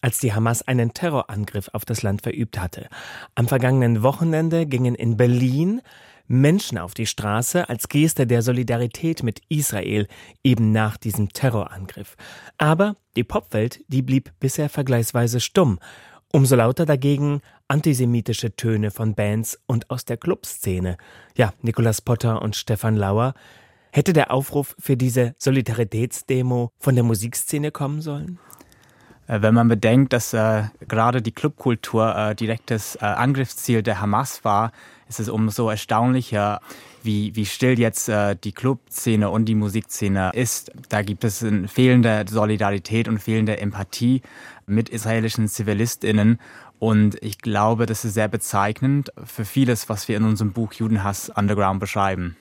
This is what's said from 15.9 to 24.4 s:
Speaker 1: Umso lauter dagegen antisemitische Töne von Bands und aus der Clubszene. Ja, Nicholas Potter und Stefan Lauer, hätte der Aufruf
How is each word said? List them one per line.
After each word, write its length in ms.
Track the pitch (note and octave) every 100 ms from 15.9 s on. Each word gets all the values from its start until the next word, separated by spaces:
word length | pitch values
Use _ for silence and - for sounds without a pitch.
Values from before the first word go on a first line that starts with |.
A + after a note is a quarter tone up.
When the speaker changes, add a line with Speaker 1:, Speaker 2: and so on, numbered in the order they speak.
| - - - _
Speaker 1:
Umso 240 | D3+ C3+ B2+
lauter 300 | A#2 C3 D#3+
dagegen 560 | C#3+ C#3+ C#3+ D3 C#3+ - _ _
antisemitische 880 | C#3 D#3+ C3 B2 A#2+ G#2+ A2 A#2 -
Töne 340 | A#2 A2 G#2+
von 240 | - A2
Bands 460 | G#2 G#2 G#2+ A2+ - _
und 240 | A#2 -
aus 160 | B2 -
der 100 | A#2+
Clubszene. 800 | - - - - - F#2 F#2 F2 - - - -
Ja, 160 | A2+ -
Nicholas 400 | A#2 A2+ A2+ G#2+
Potter 400 | - A#2+ A#2 A2
und 160 | A2 G#2
Stefan 400 | - A2 A2+ G#2+
Lauer, 380 | G2 G#2 B2 C3+ - - _ _ _
hätte 220 | - C#3+
der 160 | D#3+ -
Aufruf 440 | B2+